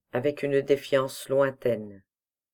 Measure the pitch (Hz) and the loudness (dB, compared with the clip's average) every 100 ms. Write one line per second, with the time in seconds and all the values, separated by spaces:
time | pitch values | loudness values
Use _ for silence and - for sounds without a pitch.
0 | _ 123 147 143 143 139 139 139 - 139 | _ -2 -2 -2 0 0 2 0 2 0
1 | 135 - - 135 135 131 123 107 107 98 | 0 -8 0 2 2 0 -2 -2 -6 -16
2 | _ _ _ _ _ | _ _ _ _ _